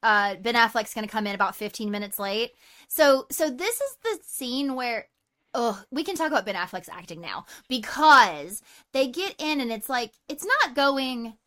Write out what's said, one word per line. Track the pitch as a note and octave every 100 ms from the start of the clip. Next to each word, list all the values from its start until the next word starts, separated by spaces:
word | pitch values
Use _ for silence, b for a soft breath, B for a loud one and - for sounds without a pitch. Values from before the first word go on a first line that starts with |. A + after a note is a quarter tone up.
uh, | A3 G#3 G3+ F#3+
Ben | G#3
Affleck's | A#3+ A3+ A#3 G#3
gonna | - G#3+
come | A3 G#3
in |
about | G3+ F#3+ -
fifteen | G#3 - G#3+
minutes | G3+ G3+ G3+
late. | G3+ G#3 A#3+ b b b b
So, | - D4 C4+ -
so | - D#4
this | B3 F#4 A#4
is | C#5 -
the | A4+ G4
scene | - - B3+ B3+ C#4
where, | B3+ B3 A3+ - _ _ _ _
ugh, | - A#3 G3 -
we | C4
can | E4
talk | F4+ D#4
about | D4 G3
Ben |
Affleck's | F#3+ F3+ F#3 F3+
acting | E3+ F3 E3
now | E3+ F#2+ - B _
because | B3+ G#3 B3+ D#4 C#4 G#3+ D3+ D3+ G3+ b b b
they | C4+ C4+
get | C#4 F#4+ -
in | D4+ D4
and | A#3
it's | A3+ -
like, | B3+ A#3 _ _
it's | D4+ G4
not | C#5 E4+ B3+
going | C#4 C#4 C4 B3 A#3 A3